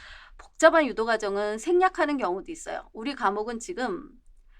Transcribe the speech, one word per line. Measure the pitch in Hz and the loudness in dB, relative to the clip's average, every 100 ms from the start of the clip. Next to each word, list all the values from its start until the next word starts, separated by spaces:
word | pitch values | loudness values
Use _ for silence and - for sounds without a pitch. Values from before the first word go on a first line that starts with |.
| - - - - | -20 -20 -20 -20
복잡한 | - - 320 330 277 | -20 4 6 6 4
유도 | 196 226 | 0 0
과정은 | 220 214 196 208 214 | 0 0 -2 -2 -4
생략하는 | 311 359 370 370 302 285 | 0 4 4 2 0 0
경우도 | 202 185 175 | -2 -4 -8
있어요. | 160 165 165 - | -12 -10 -10 -10
우리 | 214 226 | -10 -8
과목은 | 277 214 202 214 226 | -2 -2 -2 -4 -8
지금, | 233 185 247 180 - - - - - - | -8 -6 -6 -6 -10 -20 -20 -20 -20 -20